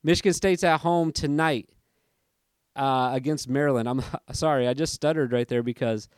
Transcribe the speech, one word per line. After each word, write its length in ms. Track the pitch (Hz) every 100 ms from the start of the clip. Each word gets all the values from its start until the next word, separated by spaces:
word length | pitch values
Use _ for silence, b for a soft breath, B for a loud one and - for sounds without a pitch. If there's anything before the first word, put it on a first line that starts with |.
Michigan 300 | 151 175 196
State's 300 | 165 196 180
at 180 | 180 156
home 300 | 175 175 165
tonight, 580 | - 147 147 160 131 - _ _ _ _ _ _ _ _ _ _ -
uh, 360 | 135 131 127
against 360 | 131 131 151 127
Maryland. 400 | 135 147 127 117
I'm 140 | 131 123 -
<laughs> 140 | -
sorry, 360 | 139 160 143 123
I 60 |
just 200 | 127 156
stuttered 380 | - 151 160 131
right 160 | 120 120
there 160 | 120
because 440 | 120 120 123 110 -